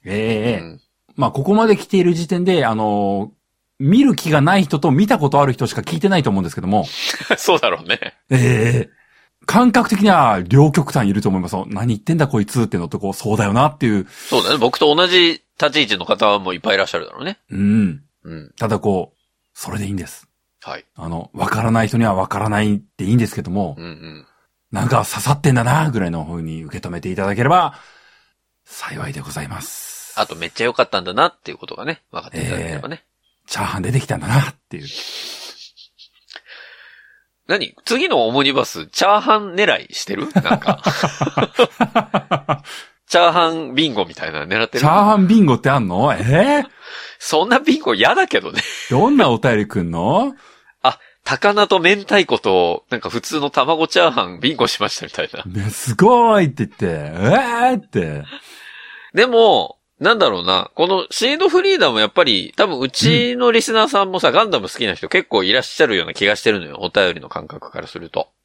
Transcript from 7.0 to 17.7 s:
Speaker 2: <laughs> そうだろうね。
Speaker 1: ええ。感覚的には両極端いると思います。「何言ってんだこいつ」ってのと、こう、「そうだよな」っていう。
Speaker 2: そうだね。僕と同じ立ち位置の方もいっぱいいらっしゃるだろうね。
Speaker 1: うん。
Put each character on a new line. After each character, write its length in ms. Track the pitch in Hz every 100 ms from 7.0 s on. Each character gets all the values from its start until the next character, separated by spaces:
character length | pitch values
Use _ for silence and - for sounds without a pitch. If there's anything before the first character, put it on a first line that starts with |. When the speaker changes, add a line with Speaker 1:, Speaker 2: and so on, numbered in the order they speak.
| -
Speaker 2:
<laughs> 240 | - - -
そ 200 | - 170
う 20 |
だ 100 | 120
ろ 140 | 85
う 40 | 85
ね。 260 | 107 - _ _
Speaker 1:
え 560 | 131 123 120 117 123 -
え。 40 | _ _ _ _ _
感 260 | - 208 247
覚 180 | 247 226
的 120 | 196
に 80 | 208
は 320 | 180 127 98
両 280 | 87 131 151
極 200 | 143 139
端 160 | 143 104
い 40 |
る 80 | 98
と 80 | 104
思 100 | 95
い 20 |
ま 80 | 87
す。 80 | 92 95
「何 180 | 101 120
言 80 | 104
っ 40 |
て 120 | -
ん 40 | 165
だ 80 | 143
こ 140 | 120
い 60 | 101
つ」 160 | 127
っ 20 | 110
て 120 | 95
の 100 | 87
と、 100 | 98
こ 120 | 98
う、 20 |
「そ 200 | 95 107
う 20 | 107
だ 80 |
よ 80 | 104
な」 140 | 107 147
っ 80 | 147
て 80 | 127
い 100 | 104
う。 120 | -
Speaker 2:
そ 320 | - - 170
う 40 |
だ 60 | 107
ね。 60 | 143
僕 220 | 120 -
と 140 | 151
同 140 | 151 180
じ 360 | 180 170 165 _ _
立 120 | 151
ち 100 | 143
位 20 |
置 140 | 123 101
の 60 |
方 320 | 87 104 107 101
も 120 | 92
い 40 | 90
っ 40 |
ぱ 120 | -
い 20 |
い 40 | 98
ら 60 |
っ 20 | 95
し 60 | 85
ゃ 20 |
る 80 | -
だ 60 |
ろ 80 | -
う 40 |
ね。 140 | 147 214 _
Speaker 1:
う 40 | 95
ん。 460 | 101